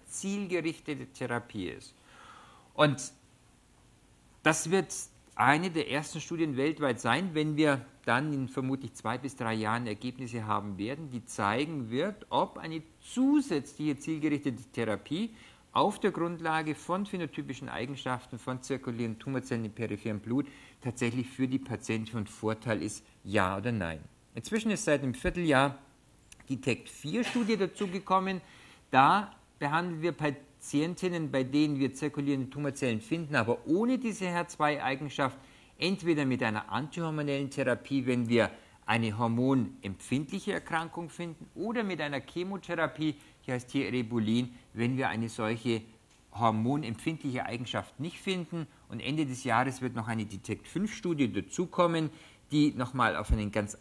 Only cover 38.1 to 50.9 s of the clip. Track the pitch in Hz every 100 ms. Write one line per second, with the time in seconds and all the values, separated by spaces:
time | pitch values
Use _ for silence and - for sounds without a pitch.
38.1 | 123 117 117 101 - - - - 117 113
39.1 | 104 117 117 131 135 107 - 98 92 -
40.1 | 127 156 190 208 175 - 165 165 170 165
41.1 | - 170 160 - - 208 240 202 165 147
42.1 | 139 - 175 185 196 - 165 151 - 156
43.1 | 139 - - - 127 120 139 101 123 113
44.1 | 120 107 117 123 - - 107 120 131 120
45.1 | 110 113 - 110 113 120 113 110 - _
46.1 | _ _ - 113 107 117 143 117 113 160
47.1 | 160 139 123 - 123 120 107 - - 165
48.1 | - 202 185 165 170 151 - - 113 -
49.1 | 156 143 127 123 113 131 123 127 117 113
50.1 | 110 104 95 - 101 - 160 214